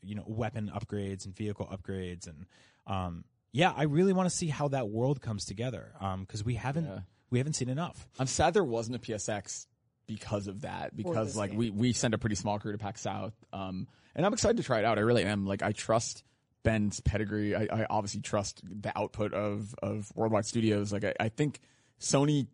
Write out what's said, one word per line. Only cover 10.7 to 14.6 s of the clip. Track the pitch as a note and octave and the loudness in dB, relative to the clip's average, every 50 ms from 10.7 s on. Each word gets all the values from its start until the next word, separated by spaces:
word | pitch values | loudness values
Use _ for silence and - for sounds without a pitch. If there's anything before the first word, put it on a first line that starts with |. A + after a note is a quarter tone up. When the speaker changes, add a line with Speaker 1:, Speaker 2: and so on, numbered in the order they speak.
| F#2 F2+ D2+ - | -6 -6 -6 -6
Speaker 3:
For | - | -6
Speaker 2:
because, | - G#2 F3 E3+ A2 A2 | -6 -4 -2 0 0 0
Speaker 3:
this | G2 F#2 | 0 0
Speaker 2:
like, | G#2+ G2+ F#2+ | -2 -2 0
Speaker 3:
game. | G2 G#2+ | 0 0
Speaker 2:
we, | A#2+ A2+ | 0 0
we | G2+ G#2 B2 B2 A2+ | 2 2 2 2 4
sent | - - A#2+ A2 | 2 2 2 2
a | |
pretty | G#2+ - A2+ G#2 | 2 0 0 -2
small | - - G#2 G#2 | 0 0 -2 -2
crew | G2+ - A2 | -2 -2 -6
to | G#2 | -6
pax | G#2 G#2+ G2 G2 - | -4 -6 -8 -8 -6
South, | - G#2 G2 G2+ G2+ G#2+ - _ - _ | -6 -6 -4 -4 -6 -8 -10 _ -16 _
um, | - G2 F#2+ F#2+ F#2+ F#2 - - _ _ _ _ _ | -8 -8 -6 -6 -6 -6 -8 -10 _ _ _ _ _
and | - E3+ | 2 2
I'm | G#3 | 2
excited | B3 - - D3+ A#2 | 2 4 4 4 4
to | C3+ | 2